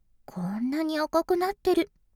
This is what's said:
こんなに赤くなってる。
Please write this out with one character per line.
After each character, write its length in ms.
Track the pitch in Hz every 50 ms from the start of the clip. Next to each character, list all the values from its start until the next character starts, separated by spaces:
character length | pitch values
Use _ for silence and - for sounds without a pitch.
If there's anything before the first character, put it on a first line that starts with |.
| _ _ _ _ -
こ 160 | - - 185
ん 280 | 175 185 202 220 240 262
な 120 | 285 311
に 160 | 320 311 311 302
赤 240 | 311 - - 330 330
く 100 | - 359
な 160 | 349 359 381
っ 20 | 403
て 200 | _ - 370 349
る。 160 | 339 330 - _ _ _ _ _